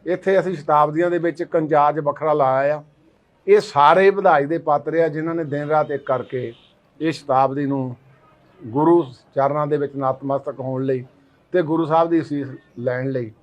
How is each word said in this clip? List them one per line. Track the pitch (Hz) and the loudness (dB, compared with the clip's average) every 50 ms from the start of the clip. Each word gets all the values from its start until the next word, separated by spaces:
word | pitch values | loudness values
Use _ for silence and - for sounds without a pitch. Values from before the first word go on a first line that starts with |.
| _ | _
ਇੱਥੇ | 156 180 180 - 190 196 190 | -6 -6 -4 -2 0 0 2
ਅਸੀਂ | 165 180 190 | 0 0 -6
ਸ਼ਤਾਬਦੀਆਂ | 151 143 - 151 147 151 151 151 156 175 175 | -8 -2 0 2 2 4 2 0 -2 -2 0
ਦੇ | 175 175 | -2 -2
ਵਿੱਚ | 160 170 160 151 170 | -2 -4 -4 -4 -10
ਕੰਜਾਜ | - - 170 160 151 156 147 147 147 143 156 | -4 -2 -2 -2 2 2 2 2 2 0 -2
ਵੱਖਰਾ | 151 143 139 - 151 156 151 | -4 -4 -6 -4 -2 -2 0
ਲਾਇਆ | 151 139 131 131 135 139 143 151 | 2 2 0 2 0 0 -2 -2
ਆ। | 151 147 _ _ _ _ _ _ _ _ _ _ _ _ - | -4 -8 _ _ _ _ _ _ _ _ _ _ _ _ 4
ਇਹ | 196 214 | 4 4
ਸਾਰੇ | - - - 143 143 147 165 180 190 196 | 4 0 2 4 6 6 6 6 6 4
ਵਧਾਈ | 196 196 190 190 165 147 143 | 4 4 2 4 4 4 2
ਦੇ | 139 165 165 | 0 -4 -4
ਪਾਤਰ | 160 156 147 143 143 156 147 | -2 0 -2 -2 -2 -2 0
ਆ | 165 165 160 | 0 0 0
ਜਿਨ੍ਹਾਂ | 147 156 156 165 165 | 0 -4 -6 -6 -4
ਨੇ | 165 160 | -6 -6
ਦਿਨ | 147 131 143 147 147 | -6 -6 -6 -4 0
ਰਾਤ | 156 156 151 - | 0 0 0 0
ਇੱਕ | 143 135 - | -4 -8 -4
ਕਰਕੇ | - 135 127 120 - - 127 123 117 117 _ _ _ _ _ _ _ _ _ | -2 -4 -4 -4 -6 -8 -8 -8 -8 -12 _ _ _ _ _ _ _ _ _
ਇਹ | 151 160 | -4 -4
ਸ਼ਤਾਬਦੀ | 151 - - 143 135 131 135 135 135 139 143 | -4 -4 -4 0 2 2 2 2 0 -2 -4
ਨੂੰ | 139 139 139 131 127 123 - _ _ _ _ _ _ _ _ _ _ _ _ | -2 -2 -4 -4 -6 -10 -14 _ _ _ _ _ _ _ _ _ _ _ _
ਗੁਰੂ | 165 120 107 135 151 165 170 175 160 131 123 _ _ _ _ | -18 -6 -2 2 4 6 6 6 4 0 -8 _ _ _ _
ਚਰਨਾਂ | 139 135 139 143 151 151 147 | 0 0 0 0 0 -2 0
ਦੇ | 151 147 | 0 -2
ਵਿੱਚ | 143 139 139 139 | -2 -4 -6 -4
ਨਤਮਸਤਕ | 139 131 135 135 139 139 135 139 135 151 131 135 | -2 -2 -4 -4 -4 -4 -4 -4 -4 -8 -10 -8
ਹੋਣ | 131 131 131 131 135 | -8 -6 -6 -4 -2
ਲਈ | 135 131 131 127 131 _ _ _ _ _ _ _ _ - | -2 -2 -4 -4 -10 _ _ _ _ _ _ _ _ -2
ਤੇ | 180 175 | -2 0
ਗੁਰੂ | 143 160 165 165 | 0 0 -2 0
ਸਾਹਿਬ | 147 156 165 170 170 | 2 2 2 2 2
ਦੀ | 170 165 | 0 -2
ਅਸੀਸ | 147 131 147 143 139 123 127 - _ _ _ - | -2 -2 -6 -8 -8 -8 -12 -18 _ _ _ -8
ਲੈਣ | 120 127 123 127 127 135 | -6 -4 -4 -4 -6 -6
ਲਈ | 135 127 120 110 107 _ | -6 -6 -8 -8 -12 _